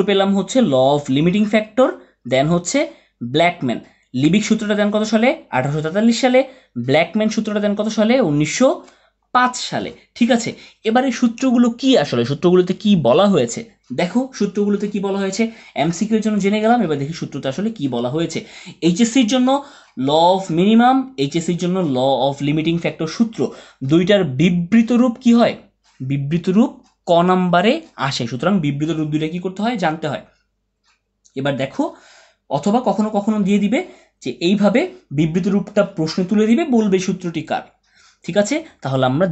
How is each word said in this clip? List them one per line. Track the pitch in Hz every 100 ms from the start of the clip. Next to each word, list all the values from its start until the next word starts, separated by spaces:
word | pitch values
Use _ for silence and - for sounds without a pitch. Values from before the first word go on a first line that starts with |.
| 196
পেলাম | 196 196 196
হচ্ছে | 190 262 202
ল | 131 131
of | 147 143 131
লিমিটিং | 170 208 214
ফ্যাক্টর, | 220 214 - 285 359 - _ 120
then | 131 151
হচ্ছে | 175 175 277 320 - _ - 120
ব্ল্যাকম্যান। | 147 175 175 127 107 - _ _
লিবিক | 127 147 208 -
সূত্রটা | 220 208 208
দেন | 208
কত | 208 214
সালে? | 220 240 320 - 127
আঠারোশো | 139 156
তেতাল্লিশ | 156 190 233 233
সালে। | 254 254 269 - _ 120 120
ব্ল্যাকম্যান | 147 170 214 220
সূত্রটা | 220 214 208
দেন | 208 202
কত | 220 220
সালে? | 214 262 185
উনিশশো | 147 151 - 262 349 - _ _ _ _
পাঁচ | 254 247 - -
সালে, | 135 90 - _ -
ঠিক | 240 233
আছে? | - - - _ 220
এবার | 233 269
এই | -
সূত্রগুলো | 240 - 262 233 240 240
কি | 262 226
আসলে? | 143 123 117
সূত্রগুলোতে | 139 175 180 180 180
কি | 208 190 117
বলা | 147 202
হয়েছে? | 180 120 - - _ - 123
দেখো, | 175 240 262 -
সূত্রগুলোতে | 202 208 208 202 208
কি | 202 196
বলা | 196
হয়েছে? | 196 190 226 - - -
এমসিকিউ | 151 170 214 220
এর |
জন্য | 214 208
জেনে | 190 214
গেলাম, | 220 240 175
এবার | 143
দেখি | 139 170
সূত্রতে | 156 139 135
আসলে | 135 220 220
কি | 139
বলা | 123 120
হয়েছে। | 156 165 131 - - - - 165
এইচএসসির | 180 226 269 220
জন্য | 254 254 277 - - _ - 139
ল | 156 170
of | 190 170 160
মিনিমাম, | 196 226 247 269 254 -
এইচএসসির | 139 170 170 175
জন্য | 180 185 170 127
ল | 135 131 139
of | 135 143
লিমিটিং | 156 156 170
ফ্যাক্টর | 165 - - -
সূত্র, | 226 - 127 - - - 131
দুইটার | 160 185 202 165 127
বিবৃত | 175 175 170 226 226 247
রূপ | 247 240
কি | 240 233
হয়? | 185 - - _ _ -
বিবৃত | 131 139 139 175 180 190
রূপ | 311 - _ _ -
ক | 170 180
নাম্বারে | 180 180 175 208 320 - - 135
আসে। | - 117
সুতরাং | 123 165 202
বিবৃত | 147 143 151
রূপ | 156 151
দুইটা | 151 156
কি | 175
করতে | 180 190
হয়? | 220 240
জানতে | 170 160 151
হয়। | 120 - _ _ _ _ _ _ _ _ _ _ 131
এবার | 139 127
দেখো, | 135 - 320 - _ - _ _ -
অথবা | 147 208 233 247
কখনো | 196 214 208
কখনো | 208 214 190
দিয়ে | 202
দিবে | 202 269 359 - _ _
যে | 131 - 170
এইভাবে | 202 202 233 359 - - 143
বিবৃত | 160 175 190
রূপটা | 196 - - 196 -
প্রশ্ন | 160 - 180
তুলে | 208 220
দিবে, | 240 330 240
বলবে | 214 185 190
সূত্রটি | 180 175 160 151
কার, | 107 - _ _ _ _ _
ঠিক | - 196
আছে? | 208 302 320 _
তাহলে | 139 131 127
আমরা | 139 190